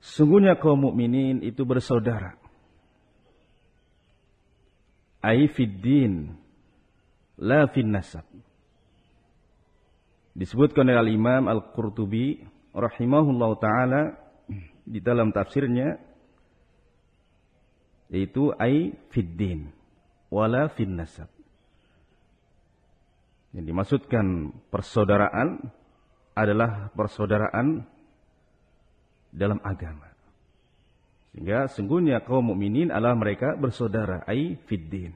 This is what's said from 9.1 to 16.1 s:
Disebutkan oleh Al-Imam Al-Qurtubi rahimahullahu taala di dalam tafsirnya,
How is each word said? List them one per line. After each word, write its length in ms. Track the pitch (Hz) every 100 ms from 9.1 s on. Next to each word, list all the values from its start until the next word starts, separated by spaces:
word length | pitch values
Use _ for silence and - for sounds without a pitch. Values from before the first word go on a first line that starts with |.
| _ _ _ _ _ _ _ _ _ _ _ _
Disebutkan 560 | - 95 110 147 147 131
oleh 80 | 120
Al-Imam 480 | 113 110 110 127 127
Al-Qurtubi 960 | 110 - - 113 110 104 110 131 151 - _ _
rahimahullahu 880 | - 113 - 120 143 151 127 117 110
taala 560 | 110 110 127 131 151 - - _ _ 101 82 _
di 160 | - 110
dalam 320 | 95 120 110
tafsirnya, 720 | 101 98 - 139 120 143 - -